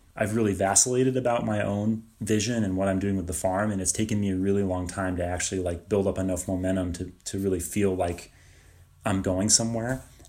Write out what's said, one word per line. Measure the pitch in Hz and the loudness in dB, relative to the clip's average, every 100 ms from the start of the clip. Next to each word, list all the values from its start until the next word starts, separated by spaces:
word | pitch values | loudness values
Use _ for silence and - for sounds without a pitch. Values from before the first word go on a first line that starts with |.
| - | -16
I've | - 104 113 | -4 0 2
really | 107 | 2
vacillated | 92 98 101 127 123 131 127 | 2 4 4 4 2 2 2
about | 123 120 113 | 0 0 0
my | 104 | -2
own | 104 101 107 110 - _ | 0 0 -2 -2 -8 _
vision | 110 107 110 117 | 0 0 2 0
and | 101 92 | 0 0
what | 98 | 0
I'm | 95 | 0
doing | 101 95 | 0 -2
with | 85 | -2
the | |
farm, | 87 95 92 107 | -2 -2 0 0
and | 98 | 0
it's | 90 | -2
taken | - 107 104 | 0 0 0
me | 101 | 0
a | 92 | 2
really | 98 101 | 2 2
long | 98 90 90 | 2 -2 -4
time | - 92 87 | -4 -2 -2
to | |
actually, | 87 90 - 95 | -2 -2 -2 -2
like, | 87 87 - | -2 -4 0
build | 104 95 | 2 2
up | - | 0
enough | 92 90 - | -2 -2 -2
momentum | 92 92 92 90 | -2 0 0 -2
to, | 87 90 - | -4 -8 -10
to | - 98 | -8 -2
really | 98 90 | 0 0
feel | - 104 98 | -2 0 0
like | 92 87 87 - - - - - - - - 107 | 2 -2 -2 -12 -20 -20 -20 -20 -20 -20 -8 -2
I'm | 98 | 0
going | 98 90 107 | 0 0 4
somewhere. | - 113 113 117 131 - - | 2 2 -2 -2 -4 -8 -20